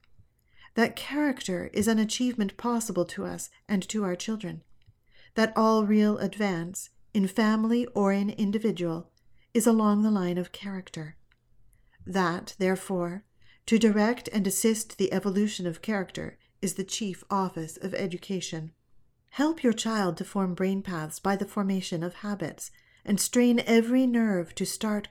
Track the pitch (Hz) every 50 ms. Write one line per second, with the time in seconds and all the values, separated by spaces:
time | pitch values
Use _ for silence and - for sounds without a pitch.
0 | _ _ - - - _ _ _ _ _ _ - - - - 226 233 - - -
1 | - - 269 294 302 285 262 - - - 180 175 180 - - 202 208 226 220 220
2 | 214 214 - - 254 247 247 - 208 196 - - - 240 240 226 226 - 180 180
3 | 175 175 - 202 185 175 175 170 - - _ _ _ - 208 185 180 - - 214
4 | 208 185 180 175 - - 220 214 208 170 165 160 - _ - - _ _ - _
5 | _ _ - - - - - - 220 220 220 233 220 220 220 220 214 202 214 214
6 | 208 214 208 - - 196 - 208 208 196 180 165 165 180 190 - - - _ -
7 | - _ - 214 190 185 - - 220 214 220 220 220 226 233 240 233 - - 208
8 | 202 196 196 196 202 208 - - 214 196 202 226 220 220 175 170 175 170 160 170
9 | - _ _ _ _ - - - _ _ - 233 202 240 226 220 214 208 208 208
10 | 214 220 214 196 180 175 175 180 175 - - - - 202 190 185 180 - - 165
11 | 156 156 - - _ _ _ _ _ _ _ - - - _ _ _ _ _ -
12 | - 185 185 190 185 170 170 180 - - - - 190 185 190 185 - - 190 180
13 | 175 170 175 202 - _ _ _ - - - _ - - 226 220 226 220 202 214
14 | 208 220 247 - - - - 214 185 190 185 - - 226 220 220 - - - -
15 | 196 185 - 190 196 202 185 202 208 208 - - 180 175 165 - - - 220 196
16 | 180 - - - 156 160 - _ _ _ _ - - 185 - - 190 190 - -
17 | 226 196 175 - - - 202 196 190 180 - 165 160 160 - - - 190 - -
18 | 202 185 180 175 - - 196 180 - - 175 160 156 160 - _ _ _ _ -
19 | _ _ _ _ _ _ - - 277 311 320 311 - 240 220 220 - 220 220 214
20 | 196 175 160 - 190 - - 202 190 185 175 175 185 190 196 196 196 196 180 160
21 | 156 156 - - - 196 196 190 208 196 - 214 196 190 196 190 185 - 180 160
22 | 165 175 180 - - 208 208 196 165 143 - - - - - _ _ _ _ _
23 | - - 202 190 - - - 247 240 240 240 233 - - 233 233 226 233 247 262
24 | 262 254 240 233 226 220 196 175 170 - - - 190 - - - 226 214 208 208
25 | 208 -